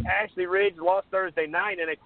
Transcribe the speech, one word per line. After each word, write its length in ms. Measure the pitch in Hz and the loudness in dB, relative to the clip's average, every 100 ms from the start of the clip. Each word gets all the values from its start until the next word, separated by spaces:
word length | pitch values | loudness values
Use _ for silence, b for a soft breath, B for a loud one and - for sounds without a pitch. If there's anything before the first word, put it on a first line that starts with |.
| 175 | 0
Ashley 380 | 190 214 - | -2 -2 -4
Ridge 320 | 180 190 202 170 | 0 2 2 2
lost 300 | 165 190 - | 2 2 0
Thursday 360 | 190 185 156 156 | -2 -2 -2 -2
night 320 | 170 208 185 | -2 -2 -4
in 100 | 160 | -4
a 80 | 151 | -6